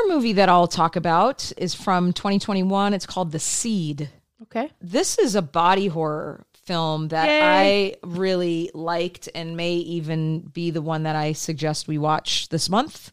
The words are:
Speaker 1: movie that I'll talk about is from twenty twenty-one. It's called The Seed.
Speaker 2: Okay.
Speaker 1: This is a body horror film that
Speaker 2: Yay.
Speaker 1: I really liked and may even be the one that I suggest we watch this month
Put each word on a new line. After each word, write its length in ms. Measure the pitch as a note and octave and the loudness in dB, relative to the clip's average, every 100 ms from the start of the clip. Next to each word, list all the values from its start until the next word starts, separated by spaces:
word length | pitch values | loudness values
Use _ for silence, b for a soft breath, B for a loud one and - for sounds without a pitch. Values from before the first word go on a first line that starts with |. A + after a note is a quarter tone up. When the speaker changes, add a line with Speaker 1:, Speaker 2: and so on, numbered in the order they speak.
| G#4+ | 4
Speaker 1:
movie 240 | D#4 A#3 | 2 2
that 140 | G3 F#3+ | 4 6
I'll 200 | F3 E3+ | 6 4
talk 280 | F3+ E3 F3 | 2 0 2
about 560 | E3+ E3 A#3 - - - | 2 4 4 0 -8 -6
is 180 | C4 | -6
from 380 | - G#3 F3+ F3+ | -4 0 2 2
twenty 260 | - G3+ G3 | 0 0 0
twenty-one. 560 | - G3 F#3 G3 G3+ | 0 0 2 2 2
It's 100 | G3 - | 0 -4
called 260 | F#3+ E3+ | -4 -4
The 60 | D3+ | -4
Seed. 720 | - - A#3 G3+ D#3 D3 D3 - _ _ | -4 -4 -2 -2 -2 -6 -8 -12 _ _
Speaker 2:
Okay. 280 | A3 A3+ D4 - | -10 -6 -6 -10
Speaker 1:
This 380 | E3+ A#3+ G4 - | -4 0 0 2
is 160 | D4 | 2
a 80 | G3 | 2
body 460 | D3+ E3 F3 G3 G3 | 0 2 4 4 2
horror 580 | D#3+ D#3 D3+ D#3 - - | 0 -2 -2 -8 -12 -18
film 540 | _ - E3+ D#3+ D#3 D#3 | _ -6 -2 0 -2 -2
that 180 | D#3+ D4+ | 0 2
Speaker 2:
Yay. 140 | D4+ | 4
Speaker 1:
I 520 | D4+ A#3+ G3 G3+ F#3+ - | 4 6 4 4 0 -4
really 680 | F3+ F3 F#3+ F#3 F3 E3 E3+ | -8 -2 0 0 0 -2 -4
liked 540 | D#3 E3 E3+ F3 - - | -6 -4 -2 -4 -8 -12
and 220 | E3 E3 E3 | -10 -8 -4
may 180 | E3+ | -2
even 640 | F3 F3 E3+ D#3 D#3+ D#3 D#3+ | -2 -2 -6 -2 -2 0 -2
be 300 | D#3 F3 E3+ | -6 -6 -4
the 120 | D#3+ | -2
one 200 | D#3 D#3 | -2 -2
that 140 | D#3 D#3 | -2 -2
I 160 | D3+ | -2
suggest 540 | D3+ - C#3+ D#3 D3 - | -4 -6 -4 -4 -4 -4
we 100 | D3+ | -2
watch 500 | D3+ D#3 - - - | 0 0 0 -4 -2
this 200 | E3 - | -2 0
month 400 | G#3 D4+ - - | 0 -2 -8 -20